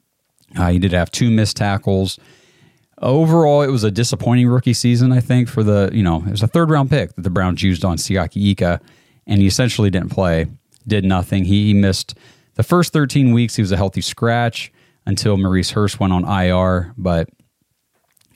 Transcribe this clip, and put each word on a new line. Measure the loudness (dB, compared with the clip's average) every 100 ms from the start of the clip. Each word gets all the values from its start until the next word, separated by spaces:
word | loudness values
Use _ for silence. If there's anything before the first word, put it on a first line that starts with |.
| _ _ _ _ _ -4
Uh, | 0
he | 2
did | 2
have | 0 -2
two | -2 0
missed | 2 0 -2
tackles. | -2 -2 -2 -2 -2 -6 _ _ _ _ _ _ _ _
Overall, | -2 2 4 4 4 4
it | 2
was | 0
a | 0
disappointing | 0 -2 -2 0 2 4
rookie | 2 0
season, | 0 2 2 4
I | 2
think, | 2 0 0
for | 0
the, | 0 2 0
you | 0
know, | 0 0
it | -4
was | -2
a | -2
third | 0 0
round | 0 0
pick | -2 -2 -6
that |
the | -6
Browns | -2 -2 0
used | -2 0
on | -2 -4
Siaki | -2 -2 -2 -2 -2
Ika, | 0 0 -2 -6 _ _ _ -2
and | 2
he | 2
essentially | 2 -2 0 0
didn't | 0 -4
play, | -2 0 0 -2 -8 _ _ -4
did | -2 0
nothing. | 0 -2 -2 0
He, | 2 2
he |
missed | 2 2 0 -6 -16 -20 _ _
the | -6
first | 0 0 0
thirteen | 0 0 2 2
weeks. | 2 0 -2
He |
was | -2
a | 0
healthy | -2 -4
scratch | -8 -4 -2 0 -2 -4 -12 _ _ _ -6
until | -2 0 0
Maurice | 0 0 0
Hurst | -2 -2 0
went | 0
on | 0
I | 0 0 0
R, | 2 2 0 -4 -6
but | -2 -2 -4 _ _ _ _ _ _ _ _ _ _